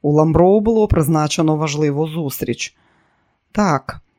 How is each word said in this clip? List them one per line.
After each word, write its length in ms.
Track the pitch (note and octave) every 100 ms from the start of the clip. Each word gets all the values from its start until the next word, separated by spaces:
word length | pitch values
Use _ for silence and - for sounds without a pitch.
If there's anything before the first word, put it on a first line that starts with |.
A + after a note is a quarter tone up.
У 100 | D3
Ламброу 480 | D3+ D#3 D#3 F3+ G#3
було 280 | G#3+ A3+ G#3+
призначено 680 | - D3+ D#3 D3+ - D#3 D#3
важливу 520 | D#3 D3 D3+ C#3+ D#3
зустріч. 680 | D#3+ C#3+ - B2 A#2 - _ _ _ _ _ _ _ _
«Так, 480 | - G3+ C#3+ - - _